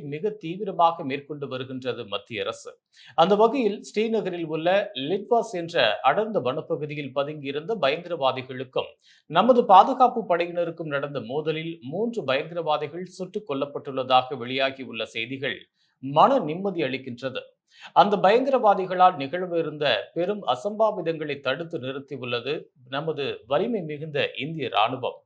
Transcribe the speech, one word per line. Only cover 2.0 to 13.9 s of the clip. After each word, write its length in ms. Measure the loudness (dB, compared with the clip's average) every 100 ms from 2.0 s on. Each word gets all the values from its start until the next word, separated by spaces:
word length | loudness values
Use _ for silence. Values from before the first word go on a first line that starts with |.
| -6
மத்திய 380 | -8 -6 -6
அரசு. 280 | -6 -6 -14 -20 _ _ -4 4
அந்த 160 | 6 6
வகையில் 400 | 6 4 0 -2
ஸ்ரீநகரில் 640 | -4 -2 0 0 -2 -4 -4
உள்ள 200 | -2 2 2 0 -4
லிட்வாஸ் 500 | -4 -4 0 0 0
என்ற 300 | -6 -2 2 4 4
அடர்ந்த 380 | 2 2 0 0
வனப்பகுதியில் 720 | -2 -4 -4 -6 -6 -8 -6 -4
பதுங்கியிருந்த 580 | -4 -6 -8 -8 -6 -2
பயங்கரவாதிகளுக்கும் 1120 | 0 0 -4 -2 0 0 -6 -10 -6 -6 -6 -12 _ _ 0
நமது 340 | 4 6 6 10
பாதுகாப்பு 580 | 10 10 6 4 4 0
படையினருக்கும் 680 | 0 0 -2 -4 -6 -6
நடந்த 280 | -4 -4 -8
மோதலில் 500 | -6 -4 -4 -4 -6 -10
மூன்று 420 | -8 -4 -4 -4
பயங்கரவாதிகள் 880 | -2 -2 -2 -6 -2 -2 -2 -8 -12
சுட்டுக் 360 | -10 -10 -8 -6
கொல்லப்பட்டுள்ளதாக 880 | -4 -4 -6 -8